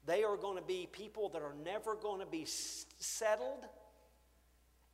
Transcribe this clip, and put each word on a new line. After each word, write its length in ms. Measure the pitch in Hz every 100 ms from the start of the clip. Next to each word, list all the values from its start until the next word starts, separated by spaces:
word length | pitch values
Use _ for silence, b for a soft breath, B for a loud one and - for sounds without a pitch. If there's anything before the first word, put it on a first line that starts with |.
| 139
they 180 | 185
are 140 | 214 202
gonna 240 | 196 185
be 260 | 165 185 175
people 380 | - 208 214 202
that 120 | 170
are 120 | 147 143 160
never 300 | 208 220 214
gonna 300 | 208 190 185
be 180 | 160
s-, 420 | 147 - - - - -
settled 680 | - - 220 214 254 277 - - - - - - _ _ _ _ _ _ _